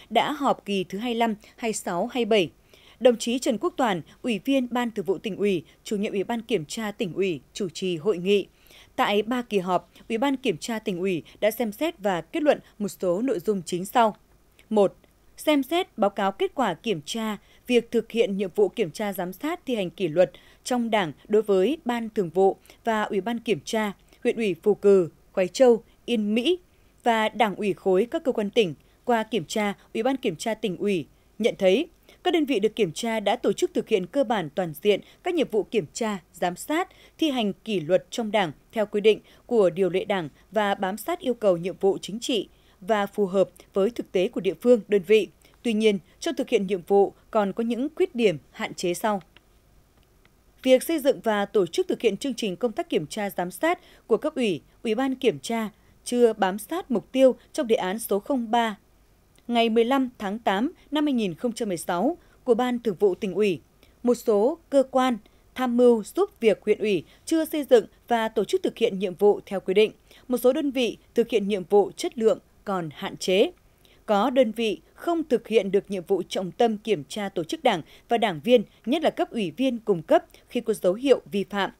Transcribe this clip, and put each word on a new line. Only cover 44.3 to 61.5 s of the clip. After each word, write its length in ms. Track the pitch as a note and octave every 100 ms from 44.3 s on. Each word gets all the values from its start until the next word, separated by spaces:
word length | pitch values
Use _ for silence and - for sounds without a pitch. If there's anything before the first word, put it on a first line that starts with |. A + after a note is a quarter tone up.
| A#3+
địa 140 | F3+
phương, 260 | D#3+ A#3+ A#3+ -
đơn 140 | G#3 F3
vị. 220 | G#3+ F#3 _ _ _
Tuy 100 | B3
nhiên, 260 | G#3+ A3 G3+ - _
trong 140 | E4
thực 140 | C#4 -
hiện 180 | A3+ F#3+
nhiệm 140 | G3 -
vụ 260 | G3+ F3+ - _
còn 220 | A3 G3+
có 120 | F#3+
những 240 | A#3 A#3 D4
khuyết 200 | - F4+
điểm, 240 | A#3 A3 D3+ -
hạn 240 | - G#3+
chế 200 | E3 F3+
sau. 280 | F3 A3 G3+ - _ _ _ _ _ _ _ _ _ _ _ _ _
Việc 200 | C4 B3+
xây 160 | - E4
dựng 220 | C4 F3+
và 240 | A3+ G#3
tổ 220 | G3+ A3 F3
chức 220 | - F#4
thực 120 | -
hiện 160 | A#3 G3
chương 180 | C#4+
trình 220 | A#3+ G#3+ F3
công 160 | A#3+
tác 160 | A3 F4
kiểm 180 | A3+ D3+
tra 240 | - G3+
giám 200 | F#3 F3+
sát 280 | - D#4+ F4 - - -
của 100 | G#3+
cấp 180 | D4+
ủy, 260 | C4 A3+ D3+ - _
ủy 120 | A#3
ban 200 | G#3+ C4+
kiểm 240 | C4 A#3+ C#3+
tra 300 | - A3+ G#3+ - _ _
chưa 280 | - A#3+ A#3+
bám 260 | G#3+ F#3+ G3+
sát 320 | - E4 -
mục 220 | A3 -
tiêu 240 | C4 C4 - _
trong 140 | - A#3+
đề 100 | A3
án 220 | F#3 G#3+
số 200 | - G3+
không 320 | - C#4 A3+
ba 260 | A#3 A3+ G3 _ _ _ _ _ _ -
ngày 200 | A#3+ A#3
mười 160 | A3+
lăm 240 | A#3 C4+ B3+ -
tháng 200 | G3+ G#3+
tám 340 | - G3 C#4 - _
năm 160 | D4 D4
hai 60 |
nghìn 220 | B3 G3+
không 180 | D#3 B3